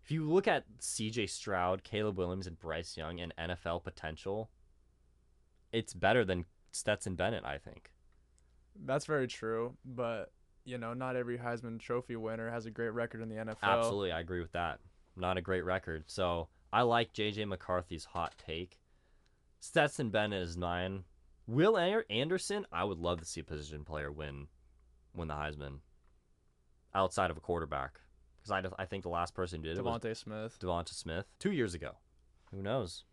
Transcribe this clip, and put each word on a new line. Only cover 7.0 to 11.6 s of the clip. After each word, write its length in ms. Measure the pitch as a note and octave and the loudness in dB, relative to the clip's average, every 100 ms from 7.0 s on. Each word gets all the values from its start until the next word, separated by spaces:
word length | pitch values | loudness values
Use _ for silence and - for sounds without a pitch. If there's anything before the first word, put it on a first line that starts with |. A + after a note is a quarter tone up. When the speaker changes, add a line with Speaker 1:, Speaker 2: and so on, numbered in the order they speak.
| G#2 F2 | -2 0
Speaker 1:
Bennett, 280 | F#2 G#2+ | 0 0
I 140 | G1+ C#2+ | -4 -8
think. 340 | - - - - - _ _ _ _ _ _ - | -10 -18 -20 -20 -20 _ _ _ _ _ _ -12
Speaker 2:
That's 220 | C#3 C#3 D3 | -2 -2 2
very 200 | D3 B2+ | 0 0
true, 480 | - A2+ A2+ A#2+ B2+ | -2 -2 0 -2 -6
but, 480 | C3 A#2+ A#2 A2 - _ _ _ | -10 -4 -2 -2 -6 _ _ _
you 120 | - B2 | -10 -6
know, 160 | A2+ | -6
not 240 | B2 C3 B2+ | -4 -2 -2
every 220 | A#2+ A#2+ | -2 -2
Heisman 420 | A#2+ A#2+ | -2 -4